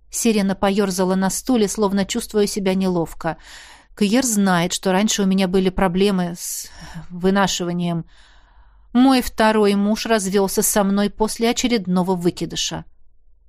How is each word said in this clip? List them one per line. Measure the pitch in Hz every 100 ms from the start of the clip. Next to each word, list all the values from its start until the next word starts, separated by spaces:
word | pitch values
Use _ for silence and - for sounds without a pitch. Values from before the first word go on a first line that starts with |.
| _
Сирена | - 233 214 196
поёрзала | 190 202 196 202 185 185
на | 190 190
стуле, | - - 254 202
словно | - 208 202
чувствуя | 196 233 - 214 208
себя | 208 196
неловко. | 190 190 175 160 - 165 160 - - - - _ -
Кьер | 208 233
знает, | 254 208 196 180 175
что | - 196
раньше | 185 214 -
у | 196
меня | 190 190
были | 190 185
проблемы | - 190 180 196 190 175 170
с | - - - - - 165 -
вынашиванием. | 175 185 196 190 - 175 175 175 170 160 - - - _ - - _ -
Мой | 240 262 262
второй | - - 220 214 208
муж | 202 202 220
развёлся | 226 226 190 202 196 -
со | 208 220
мной | 196 196 208
после | - 214 - 226
очередного | 240 254 240 180 180 180
выкидыша. | 185 175 - 160 143 - 160 160 - - - - -